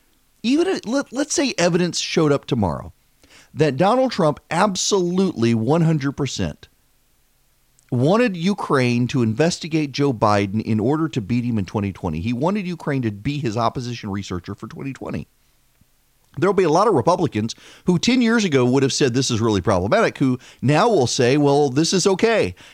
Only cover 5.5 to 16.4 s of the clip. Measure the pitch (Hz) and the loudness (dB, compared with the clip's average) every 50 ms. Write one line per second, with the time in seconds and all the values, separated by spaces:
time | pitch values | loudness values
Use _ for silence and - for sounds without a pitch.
5.5 | 117 110 110 123 156 175 160 165 165 147 131 139 131 - 147 127 - - 95 76 | 2 2 2 2 2 2 2 2 2 0 -2 -4 -4 -4 -6 -6 -4 -4 -6 -6
6.5 | 71 - - - _ _ _ _ _ _ _ _ _ _ _ _ _ _ _ _ | -6 -10 -18 -20 _ _ _ _ _ _ _ _ _ _ _ _ _ _ _ _
7.5 | _ _ _ _ _ _ _ - 135 120 127 156 196 226 247 233 185 170 165 196 | _ _ _ _ _ _ _ -6 -2 0 2 2 4 2 2 0 -2 -2 -2 -2
8.5 | 208 - - - 156 135 127 123 120 120 123 120 - 131 120 110 107 123 156 175 | -2 -2 -2 -2 0 2 2 2 2 0 0 0 0 0 0 0 0 0 0 0
9.5 | - - - 160 160 160 151 139 127 - 143 143 120 104 120 107 104 104 101 98 | -2 -4 -6 -4 -4 -2 -4 -4 -2 -2 0 0 0 0 2 2 2 2 2 0
10.5 | 98 110 - - 113 104 98 127 151 156 160 151 - 127 101 90 120 123 117 120 | -2 -4 -2 -2 -2 0 0 0 0 -2 -2 -4 -4 -6 -4 -2 -2 -2 -2 -2
11.5 | 117 107 92 - - 110 98 98 90 - - 87 78 80 87 117 123 117 143 180 | -2 -4 -4 -4 -4 -4 -4 -4 -4 -6 -6 -6 -4 -4 -4 -4 -4 -2 -2 -2
12.5 | 202 214 180 180 175 160 - 160 139 135 120 110 104 101 107 139 147 147 131 117 | -2 -2 -4 -6 -8 -8 -6 -4 -4 -2 -2 -4 -4 -6 -6 -6 -6 -4 -4 -4
13.5 | 101 117 113 113 - 139 120 123 120 - - 104 98 101 95 - 98 90 - - | -2 -2 -2 -2 -2 -4 -8 -8 -10 -10 -8 -6 -6 -6 -6 -6 -8 -8 -8 -10
14.5 | 98 - 117 110 - - 139 139 127 - - - - - - - _ _ _ _ | -12 -12 -14 -14 -12 -12 -12 -12 -12 -10 -10 -10 -8 -10 -10 -12 _ _ _ _
15.5 | _ _ _ _ _ _ _ _ _ _ _ _ _ _ _ _ - 131 | _ _ _ _ _ _ _ _ _ _ _ _ _ _ _ _ -6 -2